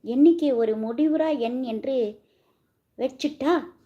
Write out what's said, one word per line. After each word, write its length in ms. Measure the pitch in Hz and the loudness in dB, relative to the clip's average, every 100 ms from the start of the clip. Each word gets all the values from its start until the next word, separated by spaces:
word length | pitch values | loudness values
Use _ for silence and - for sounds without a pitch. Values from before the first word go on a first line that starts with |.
எண்ணிக்கை 500 | 214 254 311 339 302 | -2 6 6 6 0
ஒரு 200 | 233 226 220 | 0 0 -2
முடிவுறா 640 | 220 233 311 311 311 294 | -4 0 0 2 0 -2
எண் 220 | 233 247 | -4 -4
என்று 360 | 254 220 226 262 214 214 _ _ _ _ _ _ _ - | -6 -6 -4 -2 -4 -6 _ _ _ _ _ _ _ -8
வச்சுட்டா? 560 | 254 254 294 - 277 339 - - | -8 -4 -6 -2 0 0 -2 -20